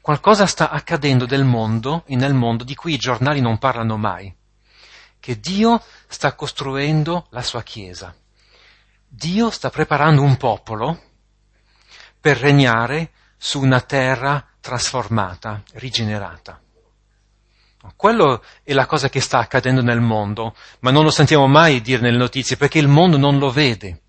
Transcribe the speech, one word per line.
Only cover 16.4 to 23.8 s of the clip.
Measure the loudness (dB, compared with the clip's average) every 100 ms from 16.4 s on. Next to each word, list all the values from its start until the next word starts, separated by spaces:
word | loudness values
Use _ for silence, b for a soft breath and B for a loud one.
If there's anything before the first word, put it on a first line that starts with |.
| -20 -20 _ _ _ _ _ _ _ _ _ _ _ _ -20
Quello | _ 0 4 2 2 b b
è | -2
la | 0 0
cosa | -2 -2
che | -4
sta | 0 -2
accadendo | 0 -2 0 0
nel | 2 2
mondo, | 0 0 -2 -6 -8 B B B
ma | 2
non | 4
lo | 4
sentiamo | 4 4 4
mai | 6 6 6 2
dire | -2 0
nelle | 0 0
notizie | 0 -4 -6 -2
perché | 0 2
il | 4
mondo | 6 6
non | 4 4 2
lo | 0
vede. | 0 0 -2